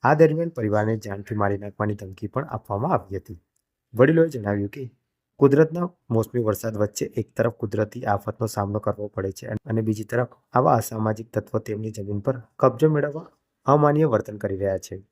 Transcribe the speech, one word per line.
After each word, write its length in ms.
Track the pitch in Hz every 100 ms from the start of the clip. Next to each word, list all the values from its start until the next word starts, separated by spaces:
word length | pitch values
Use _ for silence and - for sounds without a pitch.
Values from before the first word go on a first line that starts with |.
આ 160 | - 151
દરમિયાન 400 | 160 156 170 160
પરિવારને 420 | 107 104 107 110 107
જાનથી 340 | 101 101 107
મારી 240 | 101 98 104
નાખવાની 380 | - 107 104
ધમકી 320 | 98 92 101 -
પણ 180 | 156 110
આપવામાં 460 | _ 101 139 165
આવી 240 | - 98 -
હતી. 180 | 90 _ _ _ _ _
વડીલોએ 380 | 113 135 160 165 131
જણાવ્યું 400 | 104 104 101 143
કે 140 | 127 _ _ _ _ _
કુદરતના 460 | 139 139 156 165 175 _ _
મોસમી 280 | 113 110 123 110
વરસાદ 320 | 101 113 107
વચ્ચે 240 | 104 - - -
એક 60 | 107 -
તરફ 180 | 117 -
કુદરતી 380 | 110 107 107 120 113
આફતનો 360 | 101 - 104 113
સામનો 260 | - 101 101 107
કરવો 240 | 101 104 -
પડે 140 | 95 95
છે 180 | 117 113 -
અને 100 | 113 110
બીજી 180 | 107 104
તરફ 200 | 120 123 - _ 123
આવા 140 | 147 127
અસામાજિક 460 | 107 113 110 110 110 -
તત્વો 260 | 104 113 -
તેમની 240 | 107 110 107
જમીન 260 | 101 104 104
પર 100 | 123 - _
કબજો 280 | 135 113 156 151
મેળવવા 300 | 147 147 180 _ _ _ -
અમાન્ય 340 | 147 147 147 156
વર્તન 260 | 110 - 107
કરી 140 | 104 95
રહ્યા 180 | 98 95 -
છે. 120 | 95 95